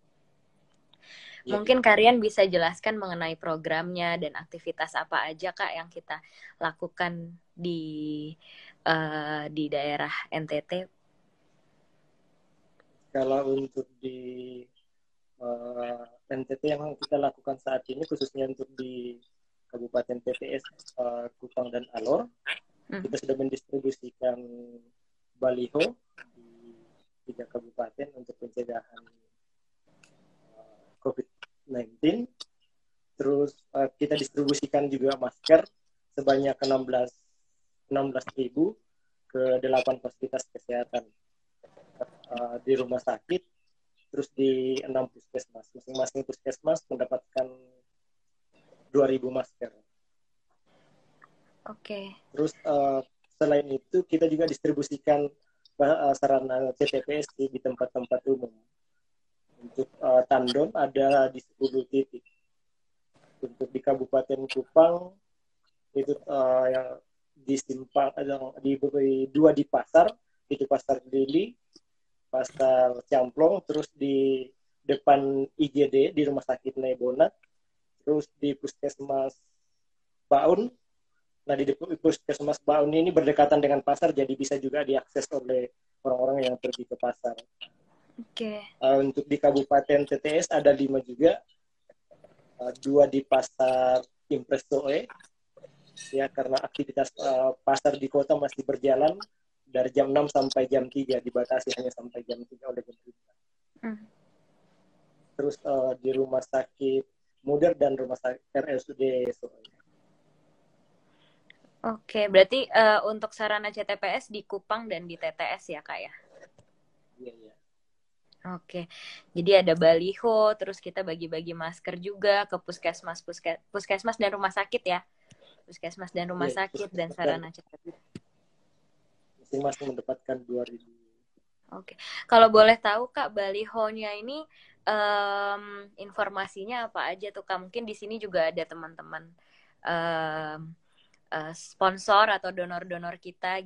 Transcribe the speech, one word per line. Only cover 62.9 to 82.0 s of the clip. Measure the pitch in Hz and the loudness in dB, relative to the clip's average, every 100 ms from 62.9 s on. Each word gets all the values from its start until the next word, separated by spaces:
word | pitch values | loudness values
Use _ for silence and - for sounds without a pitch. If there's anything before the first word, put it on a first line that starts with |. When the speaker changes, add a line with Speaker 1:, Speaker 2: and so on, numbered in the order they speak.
| _ _ _ _ _ | _ _ _ _ _
Speaker 1:
Untuk | 123 - 131 | -12 -8 -8
di | 131 | -4
Kabupaten | 143 135 131 135 131 135 135 | 0 0 0 0 0 -6 -4
Kupang, | 131 - 160 165 175 180 196 _ _ _ _ _ _ _ | -6 2 6 6 4 -6 _ _ _ _ _ _ _ _
itu, | 139 139 143 | -4 -2 -4
eh, | - 139 131 127 127 | -4 0 2 4 2
yang | 131 127 127 _ _ _ _ | 0 -4 -10 _ _ _ _
di | 131 135 | -2 -2
simpang, | - 131 131 139 135 - | -2 -10 -4 0 0 -2
eh, | 139 | -6
yang | 139 131 - | -6 -8 -6
di, | 139 139 | -2 0
di | 139 143 135 135 135 | 0 2 2 2 0
dua | 151 156 | 6 6
di | 147 147 | 6 0
pasar, | 131 - 160 175 - _ _ _ | -2 4 6 6 2 _ _ _
itu | 139 135 | -4 0
Pasar | 135 - 127 | 0 0 -4
Deli, | 131 135 135 156 220 - _ _ _ _ _ _ _ | -2 0 2 2 0 -8 _ _ _ _ _ _ _
Pasar | 131 127 - 131 127 127 123 - | -4 -4 0 4 6 4 2 0
Camplong, | 135 127 139 160 196 - | 2 2 4 4 4 -2
terus | 151 151 | -4 -4
di | _ 139 135 135 131 127 _ _ _ | _ 0 2 2 0 -4 _ _ _
depan | - 143 - 139 135 139 135 - | -2 0 6 6 4 -2 -2 -2
I | 147 | -2
G | 139 139 | 2 2
D | 135 151 | 4 2
di | 170 | 2
Rumah | 143 139 | 0 -2
Sakit | - 127 131 135 | -4 -6 -6 -6
Nebona, | 131 127 123 127 170 - _ _ _ _ _ _ | -4 -2 -2 2 2 0 _ _ _ _ _ _
terus | - 151 147 _ | -2 -2 -2 _
di | 143 139 | -6 -4
Puskesmas | 143 - 143 - 139 135 135 - _ _ _ _ _ _ _ _ | -10 -8 -10 -8 -6 -4 -4 -8 _ _ _ _ _ _ _ _
Baun. | _ 139 151 190 247 - _ _ _ _ _ _ | _ 4 6 4 2 -8 _ _ _ _ _ _
Nah, | - 139 | -4 0
di | 139 | 0
depo-, | - 175 160 | -2 -6 0